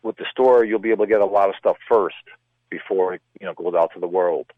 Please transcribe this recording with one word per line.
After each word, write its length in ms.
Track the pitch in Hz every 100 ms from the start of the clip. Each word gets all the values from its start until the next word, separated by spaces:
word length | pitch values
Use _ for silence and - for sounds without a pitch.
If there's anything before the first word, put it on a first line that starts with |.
with 160 | 113 -
the 80 | -
store, 320 | - 131 123
you'll 160 | 113 107
be 100 | 107
able 160 | 107 104
to 40 |
get 120 | 107
a 40 | 98
lot 240 | 101 98
of 60 | 95
stuff 180 | 101 85 -
first 280 | 113 87 - - - _ _ _
before 420 | 87 - 95 92
it, 80 | 90 _ -
you 60 | 95
know, 80 |
goes 220 | 80 87 85
out 160 | 82
to 60 | 90
the 80 | 87
world. 400 | 92 87 78 64